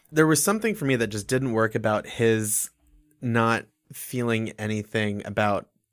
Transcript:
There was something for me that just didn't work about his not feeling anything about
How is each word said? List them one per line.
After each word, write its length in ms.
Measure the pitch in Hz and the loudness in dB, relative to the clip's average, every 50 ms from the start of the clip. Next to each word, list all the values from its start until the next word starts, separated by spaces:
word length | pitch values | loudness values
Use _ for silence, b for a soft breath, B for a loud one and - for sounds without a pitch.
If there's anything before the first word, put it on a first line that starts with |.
| B B | B B
There 160 | 151 156 156 156 | 2 4 4 6
was 160 | 160 151 - | 6 2 2
something 320 | - 220 220 226 220 202 | 2 0 0 0 -2 -2
for 100 | - 151 | -2 0
me 100 | 135 131 117 | 0 2 2
that 100 | 117 104 | 0 -2
just 200 | 104 104 101 - | -2 -6 -4 -2
didn't 260 | 131 127 131 127 110 | -2 0 0 0 0
work 200 | 110 110 110 - | 2 0 2 0
about 320 | 113 110 110 107 101 - | -2 0 0 0 0 -2
his 640 | - - - 117 113 113 110 110 107 107 - - - _ _ _ _ _ _ _ _ _ _ | -6 -4 0 2 4 4 2 0 -2 -2 -4 -4 -6 _ _ _ _ _ _ _ _ _ _
not 440 | - 120 113 117 113 113 113 95 - _ _ _ _ _ | -6 0 2 2 2 2 2 0 -2 _ _ _ _ _
feeling 600 | - - - - - 123 120 117 113 110 110 107 | -18 -16 -14 -8 -6 -4 -2 0 0 -2 -2 -6
anything 720 | - - 107 107 107 107 104 - - 110 107 104 101 104 - | -8 -6 -6 -4 -4 -4 -6 -4 -2 -2 -2 -2 -4 -6 -8
about 420 | - 101 107 107 104 101 92 - _ _ _ _ _ | -6 -2 0 0 2 0 -2 -4 _ _ _ _ _